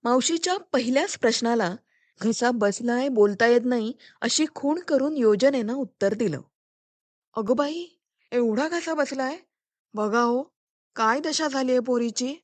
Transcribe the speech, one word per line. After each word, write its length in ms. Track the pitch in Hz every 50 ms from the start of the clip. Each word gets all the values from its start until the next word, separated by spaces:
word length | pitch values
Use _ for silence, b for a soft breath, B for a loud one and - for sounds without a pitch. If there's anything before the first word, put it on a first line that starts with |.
| _
मावशीच्या 520 | 233 240 262 247 - 320 330 - 370 359
पहिल्याच 600 | 403 359 _ - 262 247 226 254 269 330 - - -
प्रश्नाला 580 | - 226 226 226 240 233 233 233 208 170 180 - _ _ _ _ _ _ _ _
घसा 300 | - 220 226 - 240 240
बसलाय, 580 | 254 233 208 202 196 - 233 240 240 247 262 285
बोलता 380 | 262 214 208 202 202 190 226
येत 140 | 233 240 240 226
नाही, 280 | 247 247 240 214 214 - b b b b b
अशी 240 | b 233 - - 311 302 _
खूण 260 | - - 285 302 349
करून 360 | 359 - 311 269 262 294 311
योजनेनं 580 | 294 240 214 208 196 233 277 277 262 226 208 240
उत्तर 400 | 277 269 196 _ _ 196 196 208
दिलं. 260 | 208 247 202 147 131 - _ _ _ _ _ _ _ _ _ _ _ _ _ _ _ _ _ _
"अगं 200 | 226 220 196 254
बाई, 280 | 240 285 285 311 339 349 349 _ _ _ _ _ _ _ _ -
एवढा 360 | 247 240 226 214 214 285 320
घसा 260 | 339 339 330 330 320
बसलाय? 420 | 302 285 277 - 269 262 254 294 349 _ _ _ _ _ _ _ _ _ _ _
बघा 260 | 214 208 214 202 233
हो, 220 | 240 233 240 247 285 _ _ _ _ _ _ _ _ _ _
काय 240 | - 226 220 233 277
दशा 280 | 302 330 302 - 320 302
झालीये 320 | 262 269 269 254 254 254
पोरीची?" 540 | 240 254 247 240 233 233 220 - 247 254 285 339